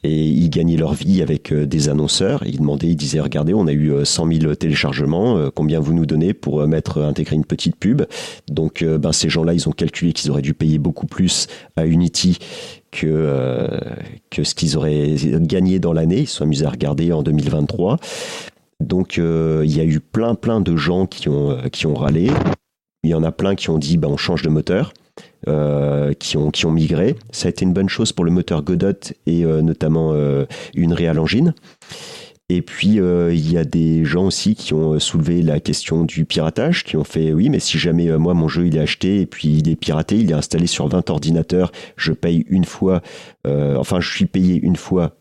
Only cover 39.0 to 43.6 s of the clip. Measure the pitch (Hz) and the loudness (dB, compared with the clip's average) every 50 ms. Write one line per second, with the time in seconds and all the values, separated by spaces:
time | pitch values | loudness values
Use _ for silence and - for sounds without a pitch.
39 | - 92 98 101 92 - - - - 76 76 78 76 82 80 - - - 82 78 | 0 0 2 2 0 -2 -4 -4 -2 0 2 2 2 2 0 0 -2 -2 -2 -2
40 | 80 - 101 110 113 87 80 76 71 - - 80 87 85 - - - 71 90 90 | 0 0 2 2 2 2 0 0 -2 -2 0 0 0 0 0 -2 -2 0 0 0
41 | 87 - 78 76 71 78 82 82 80 - 92 90 90 87 - - - - - - | 0 0 -2 -2 0 0 0 0 0 0 0 0 0 0 -4 -10 -20 -18 -8 -6
42 | - 80 78 - - 85 85 82 - - 92 92 87 - - - 98 92 92 87 | -2 -2 -2 0 0 0 2 0 0 2 2 0 0 0 -2 -2 0 2 2 0
43 | - - - - - - - _ _ - 71 71 | -2 -6 -20 -20 -20 -20 -20 _ _ -2 0 0